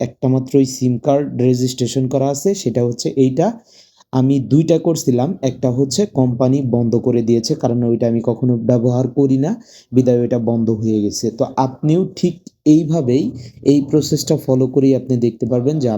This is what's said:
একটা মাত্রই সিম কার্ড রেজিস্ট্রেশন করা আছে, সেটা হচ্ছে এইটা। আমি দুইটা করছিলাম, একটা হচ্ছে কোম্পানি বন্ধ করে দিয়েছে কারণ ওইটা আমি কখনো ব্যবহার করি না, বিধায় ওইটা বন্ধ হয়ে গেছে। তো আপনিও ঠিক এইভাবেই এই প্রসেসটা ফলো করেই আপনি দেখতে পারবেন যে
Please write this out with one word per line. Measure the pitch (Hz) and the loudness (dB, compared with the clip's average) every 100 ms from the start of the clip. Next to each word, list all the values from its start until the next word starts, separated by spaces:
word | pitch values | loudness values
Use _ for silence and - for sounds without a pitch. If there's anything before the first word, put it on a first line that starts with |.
| 123 | -8
একটা | - 131 | -4 0
মাত্রই | 131 131 143 131 - | 0 2 2 2 0
সিম | 127 117 | -2 -2
কার্ড | 151 143 139 123 123 | 0 0 -2 0 0
রেজিস্ট্রেশন | 123 127 127 120 135 127 | 2 -2 -2 -4 -2 -2
করা | 135 135 | -2 -2
আছে, | 143 196 196 | -2 -2 -2
সেটা | 127 120 120 | -2 -2 -2
হচ্ছে | 117 160 - | -2 -4 0
এইটা। | 131 131 190 226 _ _ _ _ _ | 0 2 -2 -4 _ _ _ _ _
আমি | 131 131 139 110 | 0 2 0 2
দুইটা | 143 160 160 170 | 2 4 2 2
করছিলাম, | 156 - 120 143 185 135 | -2 0 0 0 -2 -4
একটা | - 127 123 | -2 -2 0
হচ্ছে | 139 165 208 139 | -2 0 0 2
কোম্পানি | 127 123 127 139 131 | 0 2 0 2 0
বন্ধ | 120 117 117 123 | 0 2 0 0
করে | 120 113 | 0 2
দিয়েছে | 117 113 151 | 0 0 -2
কারণ | 127 120 117 | -2 0 0
ওইটা | 113 120 | 0 0
আমি | 117 117 | 0 -2
কখনো | 113 127 120 113 | -2 0 0 2
ব্যবহার | 123 123 123 127 143 | 2 2 0 -2 0
করি | 139 135 | 2 2
না, | 147 233 - - _ | 0 -4 -10 -20 _
বিধায় | 123 123 120 | 0 2 2
ওইটা | 120 123 113 | 0 -2 0
বন্ধ | 117 113 107 | 0 0 0
হয়ে | 113 107 | 0 0
গেছে। | 104 - 113 110 | -2 -2 -6 -4
তো | 131 - 131 | -4 -2 -2
আপনিও | - 151 165 - - | -2 0 0 -2 -4
ঠিক | 180 - - _ 151 | -4 -4 -14 _ 4
এইভাবেই | 151 156 165 123 127 214 - - - - | 4 4 -2 0 0 -2 -6 -16 -2 2
এই | 143 139 | 2 2
প্রসেসটা | 156 143 151 - 147 | 0 0 -2 0 -2
ফলো | - 127 131 | 0 0 2
করেই | 139 135 131 | 2 2 2
আপনি | - 127 120 | 0 0 0
দেখতে | 117 113 | -2 -2
পারবেন | 123 127 156 | 0 0 0
যে | 123 | -2